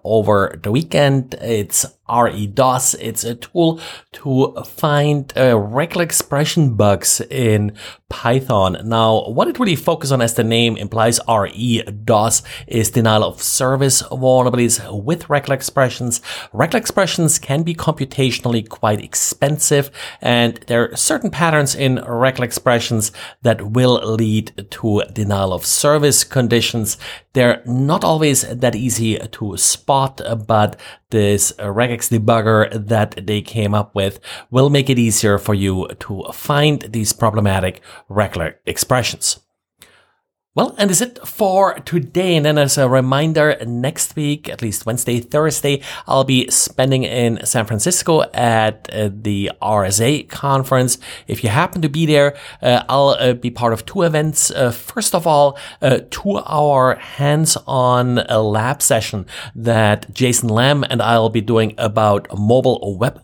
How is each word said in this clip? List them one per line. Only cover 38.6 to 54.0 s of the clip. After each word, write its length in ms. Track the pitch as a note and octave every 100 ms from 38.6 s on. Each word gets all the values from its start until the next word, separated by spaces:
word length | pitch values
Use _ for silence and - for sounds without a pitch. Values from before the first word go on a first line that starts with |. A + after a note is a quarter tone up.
| -
expressions. 760 | - - B2+ A2 - - - _ _ _ _ - _ _ _ _ _ _
Well, 200 | - A#3+ -
and 100 | G3+
that's 120 | E3+
it 180 | A#3+ -
for 560 | - - G3+ F#3+ F#3+ -
today. 540 | - E3+ - F3 F#3 D#3+
And 80 |
then 140 | D3+ D3+
as 220 | C#3 -
a 100 | B2+
reminder, 680 | C3 B2+ C3+ D#3+ D#3 D3+ -
next 520 | A#2 A#2+ B2+ - - -
week, 340 | D3 D3 -
at 140 | -
least 240 | A2+ - A2+
Wednesday, 320 | A#2+ - A#2+
Thursday, 640 | A#2 D3+ D#3 D3+ C#3+ C#3 - - -
I'll 160 | C3+
be 260 | C3 B2+ -
spending 540 | - - - C3 C3
in 420 | G#2+ B2 A#2+ A2 -
San 200 | B2 A2
Francisco 580 | G#2+ F3+ F3+ - D#3+ -
at, 560 | - A#2+ A2+ A2 A2 -
uh, 200 | G#2+ G#2+
the 380 | G2+ A2 G2+ G2 -
R 240 | G2+ G#2+ F#2+
S 160 | G2+
A 220 | A#2 D3+
conference. 720 | - - C#3 C3+ C3+ C3 B2+ - - - -
If 160 | -
you 80 | A2+
happen 320 | A#2+ F3+ F#3
to 60 | D#3
be 180 | D3 D#3+
there, 280 | D3 C#3+ C#3+ - -
uh, 200 | B2 B2 -
I'll, 260 | C3+ C#3 B2
uh, 140 | B2+
be 180 | A#2+ B2
part 200 | A#2 A#2+
of 140 | A2+ -
two 160 | G3